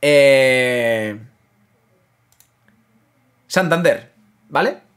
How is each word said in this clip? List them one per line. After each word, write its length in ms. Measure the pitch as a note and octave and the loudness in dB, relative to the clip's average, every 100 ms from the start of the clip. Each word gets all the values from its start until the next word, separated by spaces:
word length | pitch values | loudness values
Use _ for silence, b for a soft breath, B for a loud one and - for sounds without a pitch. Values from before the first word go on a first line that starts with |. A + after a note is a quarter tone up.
eh... 1160 | C#3+ D3 C#3 C3+ C3 B2+ B2 B2 A#2 A2+ G#2+ G#2 A2 _ _ _ _ _ _ _ _ _ _ _ _ _ _ _ _ _ _ _ _ _ _ | 2 4 4 4 2 0 -2 -2 -2 -2 -4 -10 -18 _ _ _ _ _ _ _ _ _ _ _ _ _ _ _ _ _ _ _ _ _ _
Santander, 640 | - F#3 E3 E3+ A#2 - _ _ _ _ | -4 -2 -2 0 -2 -6 _ _ _ _
¿vale? 300 | D3 G3+ F#4 _ | -4 -4 -6 _